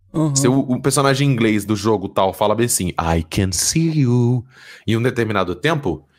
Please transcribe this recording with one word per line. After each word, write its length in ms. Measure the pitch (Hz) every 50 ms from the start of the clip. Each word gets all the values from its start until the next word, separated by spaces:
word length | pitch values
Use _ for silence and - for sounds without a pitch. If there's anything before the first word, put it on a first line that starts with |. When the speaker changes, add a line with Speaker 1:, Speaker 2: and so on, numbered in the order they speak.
| _ _ -
Speaker 1:
Uhum. 220 | 156 156 151 139
Speaker 2:
Se 120 | 135 139
o, 120 | 123 135 139
o 220 | - 127 127 -
personagem 460 | - 143 131 147 139 139 135 127 143 139
inglês 360 | 131 110 113 110 107 104 95
do 100 | 104 107
jogo 320 | 98 98 113 110 92 95 98
tal 240 | - 104 98 95 90
fala 220 | - 107 104 107
bem 100 | 113 120
assim, 240 | 120 - - 92 85
"I 340 | - - 82 82 85 82 80
can 280 | - - 104 95 95
see 480 | 92 - - - - 160 165 160 156 151
you", 440 | 135 120 120 123 120 120 127 120 117 - _ - - - - - _
em 100 | 101 113
um 40 | 113
determinado 520 | 117 127 120 120 113 107 104 98 92 87 87
tempo, 520 | - - 156 165 143 - 92 76 - - _ _